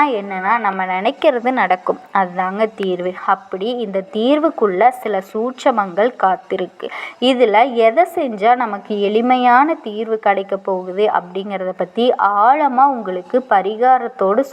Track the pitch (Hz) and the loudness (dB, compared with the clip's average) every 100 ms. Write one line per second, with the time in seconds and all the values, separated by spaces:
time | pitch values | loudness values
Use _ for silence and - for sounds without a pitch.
0 | 294 214 196 190 190 233 208 190 185 185 | 2 0 -6 -4 -2 0 0 -2 -4 -2
1 | 214 277 320 247 240 254 185 185 - - | -2 0 0 2 0 0 0 0 -2 -6
2 | - 196 180 180 185 196 220 214 190 180 | -4 -2 -2 -2 -4 -2 -4 -2 -4 -4
3 | 180 180 - 190 - 185 214 247 214 190 | -4 -4 -2 -2 -4 -8 -6 -6 -6 -6
4 | 190 214 240 302 311 - 208 180 240 254 | -6 -2 0 2 0 0 0 4 2 2
5 | 220 196 190 220 240 254 294 226 196 175 | -6 -6 -6 -6 -6 -2 0 0 -2 0
6 | 240 - 190 180 - 190 180 - - - | -2 2 0 0 -4 -6 -6 -8 -12 -12
7 | - - 247 247 226 214 262 233 226 262 | -14 -2 0 2 4 4 4 4 2 4
8 | 359 349 277 208 214 247 233 202 196 208 | 0 0 -4 0 2 2 0 -6 -6 -2
9 | 202 214 247 254 247 247 302 311 226 208 | 0 2 2 2 4 4 4 0 -6 -8
10 | 220 220 208 196 196 190 196 185 185 185 | -4 -2 0 0 -2 -6 -4 -4 -4 -2
11 | 208 180 180 185 202 190 185 185 180 - | 0 0 -4 -10 -8 -6 -6 -6 -6 -2
12 | 247 - 196 208 226 294 285 254 277 254 | 0 2 0 2 4 4 2 2 2 2
13 | 190 185 180 254 247 202 190 220 247 254 | -6 -8 -2 -2 2 0 0 0 2 2
14 | 240 - 190 214 269 | 0 -2 0 2 0